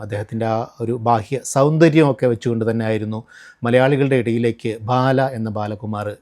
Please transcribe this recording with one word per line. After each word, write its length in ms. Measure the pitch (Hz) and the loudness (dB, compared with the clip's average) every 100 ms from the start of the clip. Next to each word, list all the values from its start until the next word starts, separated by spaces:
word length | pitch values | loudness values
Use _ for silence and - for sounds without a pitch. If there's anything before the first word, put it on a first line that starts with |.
അദ്ദേഹത്തിൻ്റെ 460 | 107 104 104 113 113 | -8 -8 -8 -6 -2
ആ 100 | 113 127 - | -2 -4 -8
ഒരു 120 | 117 | -6
ബാഹ്യ 480 | 120 113 117 104 135 | -4 0 0 0 -8
സൗന്ദര്യമൊക്കെ 840 | - 135 143 156 165 156 147 131 127 | -4 2 2 6 4 6 4 2 0
വെച്ചുകൊണ്ട് 440 | 113 123 113 110 | -2 -2 -2 -2
തന്നെ 140 | 113 | -2
ആയിരുന്നു 400 | 110 110 107 110 - - - _ | -2 -2 -4 -8 -10 -20 -20 _
മലയാളികളുടെ 540 | 117 123 131 143 139 131 | 0 4 4 4 4 2
ഇടയിലേക്ക് 600 | 117 117 117 113 117 110 | 0 0 0 -2 -6 -6
ബാല 420 | 110 127 131 131 | -2 0 2 2
എന്ന 280 | 135 123 110 | 0 -2 -6
ബാലകുമാർ, 580 | 107 104 104 107 104 104 101 | -6 -6 -8 -8 -8 -8 -10